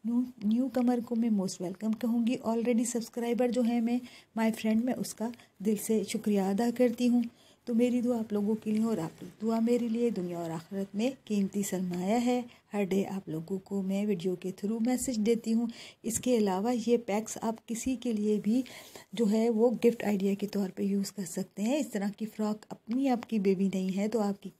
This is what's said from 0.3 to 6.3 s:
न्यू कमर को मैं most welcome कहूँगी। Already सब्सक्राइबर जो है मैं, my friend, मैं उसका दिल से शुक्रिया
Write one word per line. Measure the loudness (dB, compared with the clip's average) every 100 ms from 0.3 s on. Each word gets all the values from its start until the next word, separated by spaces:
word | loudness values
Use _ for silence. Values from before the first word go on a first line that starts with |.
| -2
न्यू | 0 2 2
कमर | 2 2 2
को | 0
मैं | 0 2
most | 2 0 -4
welcome | -6 -4 -4 -2
कहूँगी। | 0 2 2 0 -2
Already | 0 2 2 2
सब्सक्राइबर | -2 -6 -6 -2 2 2
जो | 2
है | 2 2
मैं, | 2 0 -4 -20 _ 0
my | 0
friend, | 0 2 2
मैं | 2 -2
उसका | -6 -6 -8 -8 -20 _
दिल | 0 0
से | 2 0
शुक्रिया | 0 -4 2